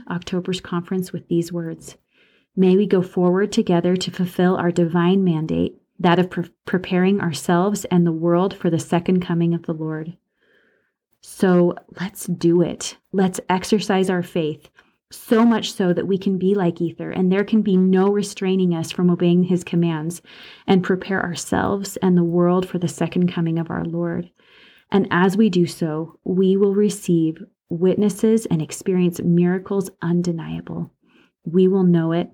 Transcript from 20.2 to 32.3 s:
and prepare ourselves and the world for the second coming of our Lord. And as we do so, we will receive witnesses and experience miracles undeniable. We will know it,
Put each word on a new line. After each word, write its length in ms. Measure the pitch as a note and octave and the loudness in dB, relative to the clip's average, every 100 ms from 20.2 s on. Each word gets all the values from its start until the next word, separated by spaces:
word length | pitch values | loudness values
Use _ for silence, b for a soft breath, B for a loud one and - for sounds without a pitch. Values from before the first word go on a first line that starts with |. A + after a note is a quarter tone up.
| - B B B B | -16 B B B B
and 180 | F#3+ | 2
prepare 400 | F#3 F#3 - F#3+ | 2 -2 -2 -4
ourselves 760 | F3+ E3 - G3 F#3+ G3+ G3 - | -4 -6 -4 -2 0 -2 -6 -2
and 180 | F#3 F3+ | 2 2
the 80 | |
world 440 | E3+ F3 F3 F3+ F#3 | 2 2 2 2 -2
for 100 | F3 | -4
the 100 | E3+ | -6
second 400 | - E3+ F3+ F3 | -4 -4 0 0
coming 320 | F3 E3 E3 | 0 -2 -2
of 100 | E3 | -4
our 140 | E3 | -6
Lord. 480 | E3 E3 E3+ F3 F3 _ b b b b b | -6 -4 -4 -6 -10 _ b b b b b
And 160 | G3 - | 0 2
as 240 | E3+ F#3+ F#3+ | 2 2 4
we 140 | A3 | 2
do 160 | F3 E3+ | 2 0
so, 540 | - E3 D#3 E3 _ | -2 -6 -6 -8 _
we 320 | - F#3 F#3+ G3 | -4 0 2 4
will 200 | G3+ G3 | 2 2
receive 680 | G#3 G3+ - E3+ D#3+ D#3+ - _ - | 0 0 0 0 0 -4 -14 _ -10
witnesses 760 | E3+ F#3 F#3 G#3 F#3+ A3 A3 - | -2 0 2 0 2 2 2 0
and 140 | E3 | -4
experience 600 | D3+ - - F3+ F3 F3 | -4 -8 -2 0 0 0
miracles 680 | F3 E3+ F3 F#3 F#3 G3 F#3+ - | 0 2 2 0 -2 -4 -4 -6
undeniable. 880 | E3+ F3 F3 E3 D#3 E3 - E3+ E3 _ b b b b E3 | -2 -2 -2 -4 -8 -12 -10 -10 -12 _ b b b b -2
We 220 | F3 F#3 | 2 4
will 160 | G3 | 4
know 280 | F#3 E3+ D#3+ | 4 4 2
it, 160 | E3+ F3+ | -2 -4